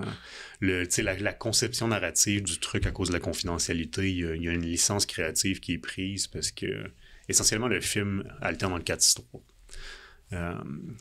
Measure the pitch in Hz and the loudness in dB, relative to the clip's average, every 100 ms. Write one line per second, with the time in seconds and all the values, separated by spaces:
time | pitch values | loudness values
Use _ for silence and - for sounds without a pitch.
0 | - - - - - - 95 92 87 - | -6 -8 -12 -14 -16 -2 2 2 2 0
1 | 104 92 104 - 117 - 117 - 113 104 | 0 0 -2 -2 0 2 2 0 0 2
2 | 87 - - 101 98 - - 104 95 87 | 2 4 4 4 0 -2 -2 0 0 0
3 | 90 87 87 80 90 85 - 85 80 - | 0 0 0 -2 -2 0 0 0 -2 0
4 | 95 90 82 80 85 87 85 87 - 101 | 0 0 -2 -2 0 0 0 2 2 2
5 | - - 80 78 98 90 - 82 - - | 0 0 0 2 0 0 -2 -4 -4 -6
6 | 95 98 - - - - 95 104 101 - | -4 -2 -4 -2 -4 -2 -4 -4 -8 -14
7 | - - - 98 - 110 123 92 - 104 | -20 -12 2 4 6 4 4 2 2 0
8 | 101 98 - - 95 82 95 87 - 82 | 0 -2 -4 -4 -4 0 0 0 -2 4
9 | - - - - - - - - - - | 4 4 -2 -16 -18 -20 -16 -12 -12 -14
10 | - - - 90 87 - - 71 - 107 | -18 -20 -8 -4 -4 -6 -8 -10 -10 -10